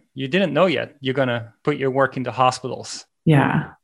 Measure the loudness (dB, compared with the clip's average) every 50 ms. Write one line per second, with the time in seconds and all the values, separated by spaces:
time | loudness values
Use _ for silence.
0 | _ _ -12 -10 -6 -2 0 0 0 0 2 2 2 2 2 -2 -4 -6 -10 _
1 | -4 -2 0 0 0 0 -2 -4 -6 -10 -16 _ -4 -4 -2 -2 -2 -2 0 2
2 | 0 0 -2 -4 -8 -4 0 2 2 2 2 0 -4 -10 -10 -10 -12 -14 -16 -16
3 | -18 _ _ _ 2 4 4 6 4 2 0 -2 -4 -6 -10 _